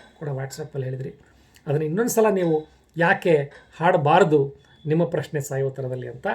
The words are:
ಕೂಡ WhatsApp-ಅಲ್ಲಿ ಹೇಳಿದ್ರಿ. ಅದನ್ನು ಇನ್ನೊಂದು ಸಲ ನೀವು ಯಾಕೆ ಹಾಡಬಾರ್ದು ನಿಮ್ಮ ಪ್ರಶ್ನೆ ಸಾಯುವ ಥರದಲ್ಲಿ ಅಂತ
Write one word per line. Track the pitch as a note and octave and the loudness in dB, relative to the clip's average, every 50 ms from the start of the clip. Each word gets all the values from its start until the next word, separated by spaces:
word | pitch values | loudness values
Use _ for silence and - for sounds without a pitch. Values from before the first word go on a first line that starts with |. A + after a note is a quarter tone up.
| - - _ _ | -20 -20 _ _
ಕೂಡ | E3 | -10
WhatsApp-ಅಲ್ಲಿ | D3 C#3 C3 C3+ C3+ - - D3+ C#3 - C#3 C3 | -8 -6 -6 -8 -10 -10 -12 -14 -10 -8 -8 -6
ಹೇಳಿದ್ರಿ. | B2+ C3 B2+ C3+ - - _ - _ _ _ _ _ _ - _ | -6 -6 -8 -10 -12 -14 _ -20 _ _ _ _ _ _ -16 _
ಅದನ್ನು | D#3 C#3+ D3+ D#3 | -2 -2 -2 -2
ಇನ್ನೊಂದು | D3+ D#3+ G3 A#3+ B3 | -2 -2 -2 -2 0
ಸಲ | - A3+ A3 G#3+ | 2 2 2 2
ನೀವು | G3 F#3+ F3+ E3 D#3 D#3 D#3 - _ _ _ _ _ | 2 2 2 2 0 0 -2 -6 _ _ _ _ _
ಯಾಕೆ | D#3 E3+ E3+ G3 F#3+ - F#3 E3 D3 C#3 C#3 - - - _ _ | 0 2 2 2 2 2 2 2 2 2 -2 -8 -20 -20 _ _
ಹಾಡಬಾರ್ದು | - D#3 F3+ F3+ F3 C#3+ D3 D#3+ F3+ F#3+ D#3 D3+ D3 C#3 C#3 - - _ _ _ _ - | 0 0 2 2 4 4 4 6 6 6 6 6 4 2 2 -4 -16 _ _ _ _ -4
ನಿಮ್ಮ | D3+ D#3 E3 F3 | -2 0 0 0
ಪ್ರಶ್ನೆ | E3 - - C3 - - D3 | 0 -2 -6 -6 -4 -6 -6
ಸಾಯುವ | C#3 - C#3 C3+ C3+ C3+ | -6 -4 -4 -4 -4 -4
ಥರದಲ್ಲಿ | C3 C3+ C3 B2+ B2+ B2+ B2 | -4 -6 -8 -8 -8 -8 -10
ಅಂತ | B2 A#2+ B2+ - G3 A3+ | -12 -14 -8 -6 -6 -6